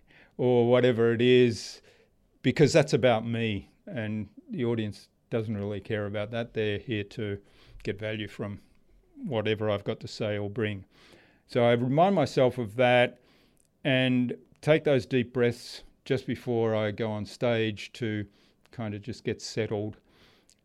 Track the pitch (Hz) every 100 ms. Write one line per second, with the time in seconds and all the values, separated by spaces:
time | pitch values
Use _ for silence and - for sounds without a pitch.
0 | _ _ _ - 127 120 117 123 127 113
1 | 117 113 123 127 123 104 - - _ _
2 | _ _ _ _ 131 123 143 156 147 135
3 | 123 110 117 117 113 98 - _ 311 127
4 | 107 107 95 - 285 190 117 113 107 -
5 | _ _ - 117 110 104 101 101 - 107
6 | 101 104 107 117 120 113 107 101 - 104
7 | 101 - 104 101 _ _ - - 113 98
8 | 107 110 101 - 104 98 _ _ _ _
9 | _ 285 220 110 107 104 107 101 - 107
10 | - - 110 104 104 110 107 98 - _
11 | - - _ _ - 127 120 120 127 147
12 | 190 185 127 147 127 127 107 117 123 123
13 | 123 - _ _ _ _ _ _ 143 131
14 | 131 127 123 - _ _ 147 156 151 135
15 | - 131 113 127 120 117 - - - _
16 | - 131 - 113 123 117 113 107 107 104
17 | 110 107 98 - 123 113 110 104 - -
18 | 113 104 101 _ _ _ _ - 110 104
19 | 107 - 123 104 - 120 110 104 107 -
20 | _ _ _ _ _ _